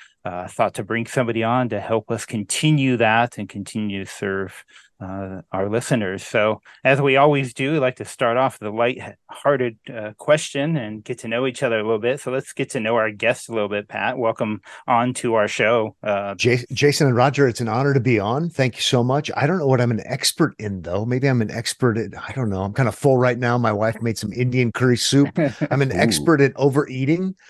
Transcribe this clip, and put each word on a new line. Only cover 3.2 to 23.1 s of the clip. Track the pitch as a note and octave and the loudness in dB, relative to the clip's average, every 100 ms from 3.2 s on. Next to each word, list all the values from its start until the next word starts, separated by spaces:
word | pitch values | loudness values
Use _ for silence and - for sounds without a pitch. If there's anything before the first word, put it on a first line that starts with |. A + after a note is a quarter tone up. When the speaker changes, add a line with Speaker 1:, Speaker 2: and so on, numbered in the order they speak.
| A#2+ - | 2 -2
Speaker 1:
and | G2+ | -10
continue | G2+ F#2+ A2 G#2+ G2 | -10 -8 -6 -4 -6
to | F#2+ | -10
serve, | - G2+ G2 F#2+ - - - _ - | -6 -4 -4 -6 -12 -20 -20 _ -16
uh, | F#2 F#2+ F#2+ F#2+ - | -12 -10 -10 -12 -8
our | F#2 G2 | -4 -2
listeners. | A2+ - B2+ G2 G2 - | -2 0 0 -2 -6 -2
So, | A#2 G#2+ G#2+ - - | 2 2 0 -8 -2
as | C3 C#3 | 2 4
we | C#3 C3+ | 4 6
always | D3+ C#3+ C3 | 6 4 -2
do, | - C3+ | -4 -2
we | D#3+ | 0
like | B2+ - | 0 -2
to | |
start | G#2+ - B2 A#2+ | -8 -2 0 2
off | C3 - | 0 -2
with | G#2+ | -6
a | G#2+ | 0
light-hearted, | A#2+ C3 G2+ - - - C#3+ C#3 B2 A2+ - | 0 -2 -10 -18 -20 -4 0 2 0 -6 -14
uh, | A#2+ G#2+ - | -12 -12 -4
question | - D3+ - C#3 D3 D#3+ | 2 2 0 -4 -2 -2
and | G#2+ G#2+ | -4 -10
get | G#2+ A#2+ | -10 -10
to | A#2 | -6
know | A#2 C3 | -2 -2
each | B2 | -2
other | C3 A2 | 0 0
a | |
little | G#2+ A2 | 0 0
bit. | A#2 C#3+ | 0 -2
So | C3 | -4
let's | C3 - | -6 -6
get | - C3+ | -6 -4
to | C3 | -4
know | A2 A#2 | 0 0
our | A2 | 0
guest | G#2 A2+ B2 - | 0 -2 -2 -4
a | |
little | A2+ G#2 | -4 -2
bit, | G#2 G#2 | -4 -6
Pat. | G#2+ G#2 C3 | -4 -4 -2
Welcome | A2+ A2+ A2+ G#2+ - - - | -2 -2 -4 -6 -10 -10 0
on | A#2+ B2 | 2 2
to | A#2+ B2 | -2 0
our | A2+ G#2 | 2 2
show. | - A2 A#2 G#2+ - | 2 2 2 0 -4
Uh, | G#2+ G2+ G2+ | -4 -2 -4
Speaker 2:
Jas-, | F#2+ A#2+ B2 B2 | 0 2 2 0
Jason | C3+ D3 C#3 C#3+ | 0 2 4 2
and | A#2+ | 4
Roger, | C3+ C#3+ C3+ | 4 4 2
it's | A2+ | 2
an | A2+ | -2
honor | A2+ C#3 | 0 2
to | C3+ | 2
be | B2 A2 | 2 2
on. | G2+ C3 E3+ | 2 0 -2
Thank | - C3 | 0 -2
you | - | -2
so | - B2+ | 0 2
much. | B2 C#3 - - | 2 0 -2 -2
I | C#3+ | 0
don't | F#3 | 2
know | C#3 | 2
what | B2+ | 4
I'm | A#2+ | 2
an | A2 | 0
expert | - C3 - - D3 - | -4 -4 -2 0 0 0
in, | G#2 F#2+ | -8 -6
though. | E2+ F#2+ A2+ | -4 -4 -2
Maybe | B2+ C3+ | 0 2
I'm | B2 | 2
an | G#2+ | 0
expert | A#2 - - B2+ A2 | -4 -6 0 2 2
at, | G2 - - | -2 -8 -10
I | |
don't | C3+ A2+ | -6 -2
know. | F#2+ | -2
I'm | G2 | -2
kinda | G#2+ A#2 | 0 0
full | - C#3+ | 0 0